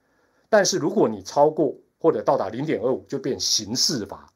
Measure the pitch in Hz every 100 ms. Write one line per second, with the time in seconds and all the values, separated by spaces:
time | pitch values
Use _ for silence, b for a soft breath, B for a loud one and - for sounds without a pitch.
0 | _ _ _ _ _ 214 180 180 143 220
1 | 127 104 92 143 147 151 139 - _ _
2 | - 110 156 139 98 113 156 107 120 120
3 | - 135 139 95 - - 101 131 - 135
4 | 98 - -